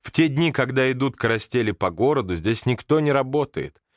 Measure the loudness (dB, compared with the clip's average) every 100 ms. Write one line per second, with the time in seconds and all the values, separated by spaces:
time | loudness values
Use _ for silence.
0 | -2 2 2 2 0 0 0 2 0 0
1 | -2 0 -2 -2 -2 0 0 0 -4 0
2 | 2 2 -2 -2 -2 -2 -2 -4 0 0
3 | 2 0 0 -2 -4 -6 -10 _ _